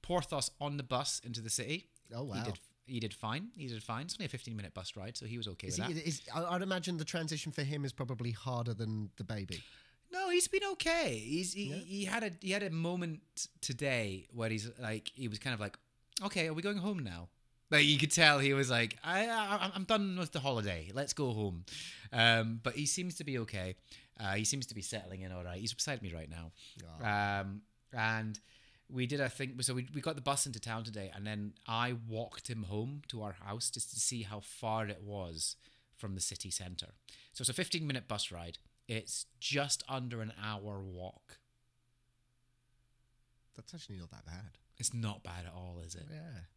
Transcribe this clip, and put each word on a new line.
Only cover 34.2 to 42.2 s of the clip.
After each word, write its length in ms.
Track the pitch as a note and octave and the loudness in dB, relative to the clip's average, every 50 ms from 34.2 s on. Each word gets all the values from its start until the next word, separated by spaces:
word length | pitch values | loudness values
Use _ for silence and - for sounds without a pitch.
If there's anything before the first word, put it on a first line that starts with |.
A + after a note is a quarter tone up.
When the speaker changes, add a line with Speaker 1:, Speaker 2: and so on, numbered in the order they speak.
Speaker 1:
how 200 | A2 G2 G#2+ G#2 | -4 -6 -6 -8
far 440 | G2+ - - - - A2 A2 A2 A2 | -10 -10 -10 -4 -2 0 2 2 0
it 140 | G2+ G#2 - G#2 | -2 -4 -6 -8
was 520 | G2+ G#2 G2+ F#2 F2 E2 D#2+ - - - _ - - - _ _ _ _ | -6 -4 -4 -4 -6 -4 -4 -4 -4 -4 _ -14 -20 -20 _ _ _ _
from 160 | - - G2+ F#2+ | -8 -6 -6 -2
the 80 | F#2 | -2
city 300 | - - - - - G2 | -2 -4 -4 -6 -6 -4
centre. 420 | - - F#2 F2+ F2+ - F2 - - _ _ - - - - - - | -4 -4 -4 -6 -8 -8 -8 -10 -14 _ _ -20 -20 -20 -20 -16 -10
So 80 | - | 0
it's 80 | C3 - | 0 0
a 40 | B2 | 2
fifteen 340 | - F3+ - - F3 D#3+ | 2 0 0 0 0 0
minute 200 | D3 C3+ B2+ - | 0 -2 -2 -2
bus 240 | - A2 G#2 - - | -2 -2 -2 -2 -4
ride. 280 | F2+ E2+ E2+ E2+ E2 - - - _ _ _ | -4 -8 -8 -8 -10 -12 -16 -20 _ _ _
It's 380 | - A#2 A2 F#2+ - - - - _ _ _ | -4 -4 -4 -2 -4 -6 -6 -6 _ _ _
just 420 | - - C#3 C#3+ C#3+ C#3 - - - - | -4 0 2 2 4 2 0 0 0 -2
under 320 | C3+ C3 B2+ B2 A#2+ A2+ | -2 -2 -2 -2 -2 -4
an 100 | A2 G#2+ - E2 | -4 -6 -6 -4
hour 420 | G#2 A2 G#2+ G2+ G2+ G#2 G2+ G2 G2 | -4 -4 -4 -4 -4 -6 -6 -6 -6
walk. 560 | G2 F2+ F2 F2+ F#2 - - _ - - - _ _ _ _ _ _ _ _ _ _ _ _ _ _ _ _ | -6 -8 -6 -8 -8 -10 -12 _ -20 -20 -20 _ _ _ _ _ _ _ _ _ _ _ _ _ _ _ _